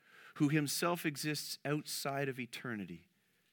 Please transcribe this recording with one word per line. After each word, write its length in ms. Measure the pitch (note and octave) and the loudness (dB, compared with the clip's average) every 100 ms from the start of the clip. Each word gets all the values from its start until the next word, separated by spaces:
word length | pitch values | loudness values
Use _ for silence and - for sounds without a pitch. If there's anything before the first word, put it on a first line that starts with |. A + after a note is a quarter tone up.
| _ - - | _ -20 -10
who 160 | - D3 | 2 4
himself 560 | D#3 C#3+ - E3+ F3 E3 | 6 4 2 2 2 0
exists 520 | C#3 D3+ D3 - - | -2 -2 -2 -4 -4
outside 640 | C3+ D3+ D3+ - D3 C#3 C#3 | 0 0 -2 -4 -2 0 0
of 100 | B2+ | -2
eternity. 680 | A#2+ - C3 A2+ F2+ E2+ - _ _ _ _ | -6 -6 -4 -4 -4 -8 -14 _ _ _ _